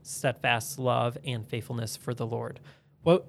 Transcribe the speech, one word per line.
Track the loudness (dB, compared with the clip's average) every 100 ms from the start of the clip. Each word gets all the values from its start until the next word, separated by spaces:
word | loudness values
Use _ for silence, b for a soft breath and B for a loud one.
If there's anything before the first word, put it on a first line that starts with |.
steadfast | -14 -2 -2 0 2 2 0 -2
love | 2 2 2 -2
and | -6 -6 -4
faithfulness | -6 -4 -4 -4 -6
for | -6
the | -4 -4
Lord. | -4 -6 -10 -18 B B B
What | 4 4